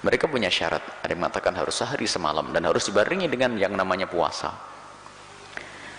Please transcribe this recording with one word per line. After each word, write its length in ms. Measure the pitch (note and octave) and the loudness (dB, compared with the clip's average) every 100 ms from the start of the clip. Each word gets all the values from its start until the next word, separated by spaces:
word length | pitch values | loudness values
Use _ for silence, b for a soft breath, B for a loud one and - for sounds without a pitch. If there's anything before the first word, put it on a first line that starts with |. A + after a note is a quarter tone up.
| G2 | 2
Mereka 240 | B2 D#3+ | 2 2
punya 160 | C#3 G2 | 2 2
syarat. 320 | - E2 E2 - - | 2 2 0 -2 -6
Ada 160 | E2+ E2+ | -2 0
yang 80 | E2 | 0
mengatakan 320 | G2 F#2 F2+ | 0 0 2
harus 160 | D#2 | 0
sehari 320 | - A#2+ C#3+ G#2+ | 0 -2 0 0
semalam 480 | - D#2+ D2+ C#2+ | 0 0 0 0
dan 160 | E2+ E2+ | 2 4
harus 160 | E2+ - | 2 4
dibarengi 400 | G2+ G#2 F#3 F3 | 2 4 2 0
dengan 320 | B2+ B2+ A2+ | 2 0 2
yang 160 | F#2+ | 0
namanya 320 | G2 F#2+ F#2 F#2 | 2 2 0 0
puasa. 480 | F2 D#2 - D2+ - - - - - - - - - - B B B B | 2 2 0 -4 -6 -10 -16 -18 -18 -20 -20 -20 -18 -16 B B B B